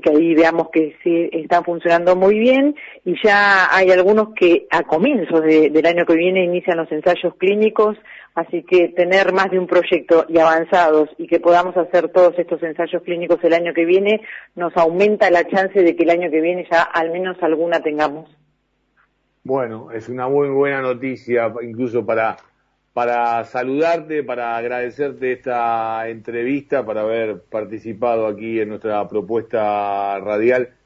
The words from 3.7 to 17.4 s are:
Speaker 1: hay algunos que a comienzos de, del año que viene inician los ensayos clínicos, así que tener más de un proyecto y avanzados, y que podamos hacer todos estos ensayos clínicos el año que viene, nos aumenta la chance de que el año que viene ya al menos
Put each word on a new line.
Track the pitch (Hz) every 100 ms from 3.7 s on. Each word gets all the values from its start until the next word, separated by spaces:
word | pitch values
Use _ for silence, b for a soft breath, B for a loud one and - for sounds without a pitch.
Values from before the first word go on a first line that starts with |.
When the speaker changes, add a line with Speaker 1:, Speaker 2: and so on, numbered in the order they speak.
Speaker 1:
hay | 185 185
algunos | 180 180 214 214 -
que | 175 170 -
a | 160
comienzos | - 156 254 254 156 165
de, | 156 156 151
del | 156 165
año | 175 170
que | 165
viene | 180 185
inician | 175 175 185 165
los | 156
ensayos | 156 175 175 175 -
clínicos, | 190 208 214 220 214 208 B B B
así | 165 165 175
que | - 180 170
tener | 180 175 196 196
más | 185 190
de | 185
un | 175
proyecto | 180 170 165 - 165 156
y | 165
avanzados, | 160 160 165 185 165 156 151 -
y | 165
que | 170
podamos | 175 175 180 180
hacer | 160 175 165
todos | 180 175 175
estos | 170 170
ensayos | 165 151 170 170
clínicos | 175 170 170 165
el | 170
año | 170 170
que | 165 170
viene, | 185 202 214 B B B -
nos | 170 180
aumenta | 165 175 208 214 190
la | 175 165
chance | 190 190 202
de | 170 156
que |
el | 160
año | 170 175
que | 156
viene | 165 180 -
ya | 165
al | - 165 165
menos | 175 185 180